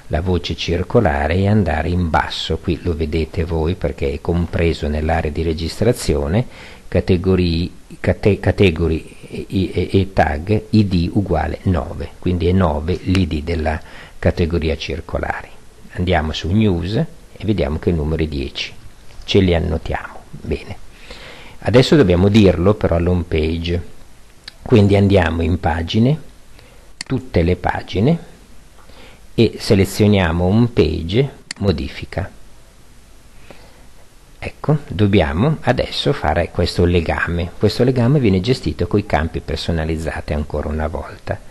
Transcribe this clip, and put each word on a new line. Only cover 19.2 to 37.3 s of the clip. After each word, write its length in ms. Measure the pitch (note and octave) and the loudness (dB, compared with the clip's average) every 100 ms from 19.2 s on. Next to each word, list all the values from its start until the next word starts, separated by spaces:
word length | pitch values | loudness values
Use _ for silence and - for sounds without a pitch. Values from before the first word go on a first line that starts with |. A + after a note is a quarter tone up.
ce 140 | - G2+ | 0 4
li 160 | F#2+ | 4
annotiamo, 680 | E2 E2 D#2+ - - - - - | 4 0 -4 -4 -8 -8 -16 -16
bene. 460 | - - - - - - - - - - - - - | -14 -8 -8 -8 -14 -14 -18 -18 -18 -18 -18 -18 -10
Adesso 340 | - A2+ C3 | 2 4 6
dobbiamo 340 | D#3+ G#2 A2+ G2+ | 6 6 6 6
dirlo 460 | G#2+ F#2+ E2+ F#2 | 6 6 6 2
però 220 | G#2 F#2 E2+ | 2 2 2
all'home 280 | F2 F2+ F2 | 2 0 0
page, 520 | D#2 D#2+ E2 E2+ F2 - - - - - - - - | 0 0 -2 -2 -4 -4 -14 -18 -20 -20 -20 -20 -14
quindi 340 | - A2 G2+ G2 | 2 4 6 6
andiamo 460 | G2 F#2+ D#2+ E2 | 6 6 4 0
in 180 | D#2+ E2+ | 0 0
pagine, 680 | E2+ D#2+ E2 A2 A#2+ D#3 - - - - - - - - - | 0 -2 -2 2 2 2 -4 -20 -20 -20 -20 -20 -20 -16 -6
tutte 360 | B2+ - F#2 | -6 -2 0
le 140 | E2 F2+ | 2 0
pagine 720 | - - - - B2 E3 - - - - - - - - - - - | -2 -4 -4 0 2 0 -4 -20 -20 -20 -20 -20 -20 -20 -20 -20 -10
e 200 | - A2 - | 2 2 2
selezioniamo 880 | - G2+ F#2+ - G#2 G2+ E2+ E2+ | 0 2 2 4 4 4 4 2
home 240 | F2+ A2 A#2+ | 2 4 2
page, 600 | - D#2 D#2+ E2 G#2+ C#3 - - - | 4 2 0 -2 0 0 -4 -16 -4
modifica. 720 | G2 D2+ C2+ - - - F#2 - - - - - - - - - - - - - - - - - - - - - | 0 0 -4 -10 -10 -8 -8 -10 -20 -20 -20 -20 -20 -20 -20 -20 -20 -20 -20 -20 -20 -20 -20 -20 -20 -20 -20 -14
Ecco, 400 | - - - D3+ - | -14 -8 -2 -2 -2
dobbiamo 720 | F2 G2+ G2 D2 D2+ C#3 D3+ | -2 2 2 2 2 0 0
adesso 500 | - B2+ - - C#3+ | -2 -2 -2 -4 -2
fare 380 | C#3+ D2 D#2+ E2 | -2 0 0 -2
questo 340 | - F2 - | -2 -2 2
legame. 640 | F2 F2 D#2+ D2+ - | 2 2 0 -2 -2